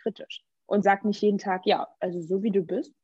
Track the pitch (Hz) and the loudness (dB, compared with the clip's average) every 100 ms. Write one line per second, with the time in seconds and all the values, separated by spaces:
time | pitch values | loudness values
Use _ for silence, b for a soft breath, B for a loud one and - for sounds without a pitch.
0 | - - 180 - _ _ _ 208 196 196 | -8 -8 -14 -16 _ _ _ 2 4 2
1 | 208 208 208 202 202 185 208 190 - _ | 2 0 2 0 -2 -4 0 0 0 _
2 | 185 175 165 190 220 196 160 185 339 _ | -6 -6 -4 -2 0 0 0 -4 -6 _